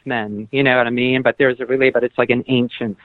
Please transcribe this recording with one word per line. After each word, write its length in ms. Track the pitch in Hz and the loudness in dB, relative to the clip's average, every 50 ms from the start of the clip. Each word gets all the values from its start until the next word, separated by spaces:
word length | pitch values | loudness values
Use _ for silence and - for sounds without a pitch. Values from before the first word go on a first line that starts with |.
| _ | _
men, 440 | 135 127 117 107 104 104 104 110 110 - | -6 -4 -4 -4 -6 -8 -10 -10 -4 -2
you 100 | 135 139 | 0 2
know 140 | 135 127 | 4 4
what 100 | 127 120 | 2 2
I 40 | 117 | 0
mean? 320 | 120 123 123 127 127 131 127 | 0 -2 0 0 0 2 2
But 140 | 120 117 - | 0 2 2
there's 220 | 143 131 123 117 | 2 0 2 0
a 60 | 127 | -2
really, 240 | 113 127 135 135 131 | -2 0 2 2 2
but 140 | 131 120 117 | 2 2 0
it's 140 | 123 - - | 0 0 -2
like 120 | 123 117 | 0 2
an 140 | 123 120 123 | 0 0 0
ancient 520 | - 135 127 120 120 - - 120 113 98 - _ | 0 0 0 0 -2 -4 -6 -6 -6 -6 -8 _